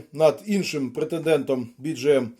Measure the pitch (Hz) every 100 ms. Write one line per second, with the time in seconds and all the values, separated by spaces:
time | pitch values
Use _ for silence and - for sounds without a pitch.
0 | - 143 156 - 208 202 - 147 127 151
1 | 156 165 160 147 135 131 117 - 147 127
2 | 143 135 117